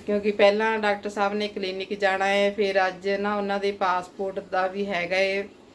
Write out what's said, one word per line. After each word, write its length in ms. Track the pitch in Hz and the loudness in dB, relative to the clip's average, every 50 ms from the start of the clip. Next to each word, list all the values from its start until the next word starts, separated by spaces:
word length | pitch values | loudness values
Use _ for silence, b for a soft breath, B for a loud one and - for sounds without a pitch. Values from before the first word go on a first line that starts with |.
| - | -4
ਕਿਉਂਕਿ 260 | - 208 208 202 214 | -2 -2 0 2 0
ਪਹਿਲਾਂ 460 | 202 208 208 202 202 214 220 220 220 214 | 4 6 6 6 6 4 0 0 0 0
ਡਾਕਟਰ 300 | 208 208 202 202 - 208 | 0 0 0 0 -4 -6
ਸਾਹਿਬ 240 | 202 214 202 196 208 | -2 0 0 0 0
ਨੇ 140 | 214 208 | -2 -4
ਕਲੀਨਿਕ 460 | 202 208 208 196 185 190 190 190 - 202 196 | -4 -4 -6 -6 -6 -6 -6 -6 -6 -4 0
ਜਾਣਾ 260 | 196 190 190 190 190 | 2 2 2 2 2
ਹੈ। 220 | 196 196 202 202 202 | 2 2 4 2 2
ਫਿਰ 360 | 202 214 202 196 190 196 185 | 2 0 0 2 2 2 2
ਅੱਜ 220 | 185 180 175 185 196 | 0 -2 -4 -4 -2
ਨਾ 260 | 196 196 202 208 208 | -2 0 0 -2 -2
ਉਹਨਾਂ 240 | 208 202 196 196 202 | -2 -2 -2 -2 -2
ਦੇ 120 | 196 202 | -2 -2
ਪਾਸਪੋਰਟ 680 | 202 202 202 180 180 180 180 - - - 196 190 190 196 190 - | -2 0 0 0 0 -2 -4 -6 -8 -6 -6 -6 -6 -8 -8 -4
ਦਾ 140 | 185 185 185 | -2 0 0
ਵੀ 180 | 185 190 202 202 | 0 -2 -4 -4
ਹੈਗਾ 320 | 196 196 175 175 170 185 | -2 -2 -4 -2 0 2
ਏ, 260 | 190 196 190 196 196 202 202 - - - B | 2 2 2 0 -2 -4 -6 -12 -20 -20 B